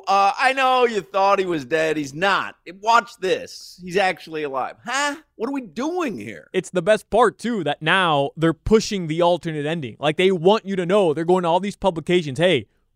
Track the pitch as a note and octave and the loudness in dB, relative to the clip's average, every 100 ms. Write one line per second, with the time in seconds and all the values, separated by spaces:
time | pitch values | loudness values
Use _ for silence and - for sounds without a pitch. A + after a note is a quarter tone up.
0 | - G3 G3 - C4 C4 C4 B3+ A#3+ G#3+ | 0 2 2 2 0 2 2 2 2 0
1 | - G3 G3 G3 F#3 D#3+ B2 D#3+ D#3+ D#3 | -4 0 2 2 0 -4 -2 0 0 -2
2 | C#3 D3 G3 F3+ G#2 - D#3 F#3+ G#3 A#3 | -6 -2 0 0 -4 -12 -20 -6 2 2
3 | G3 - F#3 C3 F2 - - - F3+ F3+ | 2 -6 -4 -2 -4 -16 -20 -18 -4 0
4 | F#3 F3 E3+ D#3 D3 C3+ G#2+ - A3+ C4 | 0 -2 -10 -8 -6 -4 -6 -10 -6 -2
5 | C#4+ C#4+ _ - A#3 C#4 A3 D3 D4+ F4+ | -2 -6 _ -8 -6 -6 -8 -6 -4 -2
6 | D4 C#3 G#2+ E2+ - F#3 - F3+ E3+ G#3+ | -4 -6 -12 -14 -6 -6 -2 -2 2 0
7 | - G#3+ A3+ - A3+ A3+ D3 - D#3 F#3 | 2 2 2 0 -6 -4 -4 -2 0 2
8 | F3+ C#3+ C#3 - E3 D#3+ - A3 - G3+ | 2 2 0 0 0 0 2 2 0 -6
9 | E3 D#3+ E3+ F3 E3 D#3 C#3+ E3+ B2 - | -4 0 2 0 -4 -8 -6 -6 -8 -4
10 | C#3+ D#3+ F#3 F3+ E3+ A3 F#3+ F#3+ E3+ G#3 | -2 2 2 4 4 2 0 -4 0 2
11 | F3 C#3+ E3 F#3 F3+ F3 G3+ - F#3+ E3 | 2 0 2 2 2 0 -2 -2 -2 -2
12 | D3 F3+ D3+ B2+ F3+ C#3+ G2 _ _ | 0 0 0 0 2 2 -2 _ _